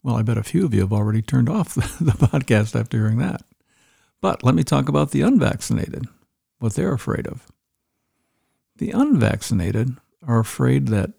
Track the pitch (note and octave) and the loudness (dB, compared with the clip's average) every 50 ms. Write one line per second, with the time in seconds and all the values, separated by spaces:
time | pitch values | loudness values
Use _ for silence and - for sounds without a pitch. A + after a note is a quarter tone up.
0 | - C3 A#2 A#2 A2 A2 A#2 A2+ G#2 - - F3 G3 D3+ A2 G2 F#2+ F#2+ G#2+ G#2 | -2 -2 0 0 0 0 0 -2 -4 -2 0 0 0 2 2 2 2 2 0 0
1 | G#2 G#2+ G#2+ A2 A2 - C#3 C3 A#2+ A#2 G3+ A3 E3 - - - B2+ - - - | 0 0 0 -2 -2 0 2 2 2 2 0 -2 -2 -2 -2 -4 -4 -4 -4 2
2 | E3+ D3+ G2+ - - - - D3 C3 - A#2+ G#2 G#2+ A2 - A#2 A2+ - - A2+ | 2 2 4 4 2 2 2 0 2 2 2 2 2 2 -2 -4 -4 -2 0 0
3 | A2 A2 A2 A#2 - F#3 - - - _ _ _ _ _ _ _ _ _ _ _ | 0 2 0 0 0 -2 -4 -6 -12 _ _ _ _ _ _ _ _ _ _ _
4 | _ _ _ _ - F#3+ - - - B2 C#3+ E3 C#3 - D#3 C#3 C3+ D3 C#3+ C#3+ | _ _ _ _ -4 -4 -4 0 0 2 2 2 2 0 0 0 0 0 0 0
5 | D3 C#3 - C#3 D3 A3 C4+ G#3+ C3+ - - - - - A#2 - - - - - | 0 0 0 0 2 4 4 4 2 2 -2 -4 -4 -4 -2 -4 -4 -6 -8 -10
6 | - - _ _ _ _ _ _ _ _ _ _ A#2 A2+ - - - F#3+ C#3 A#2+ | -10 -12 _ _ _ _ _ _ _ _ _ _ -6 -4 -2 -2 -2 -2 -2 -4
7 | - - - - - - - - _ _ _ _ _ _ _ _ _ _ _ _ | -4 -4 -6 -4 -6 -8 -10 -12 _ _ _ _ _ _ _ _ _ _ _ _
8 | _ _ _ _ _ _ _ _ _ _ _ _ _ _ _ _ - - - G#3+ | _ _ _ _ _ _ _ _ _ _ _ _ _ _ _ _ -6 -2 0 0
9 | C#4 D4+ C4+ D3+ G#2+ G#2 G#2 G#2+ - - A#2 F#2+ E2+ F2 G2 G#2+ A#2 C3 B2+ - | 2 4 4 4 4 2 0 -2 -4 -2 -2 -2 0 0 -2 -2 -2 -2 -4 -8
10 | _ _ _ _ - C#3 A#2 A2+ A2+ - - - C3 B2+ C3 C#3 C#3 B2 A2 G2+ | _ _ _ _ -4 0 0 0 0 0 -2 -2 0 2 2 2 0 0 0 0
11 | F#2+ - - | -2 -4 -8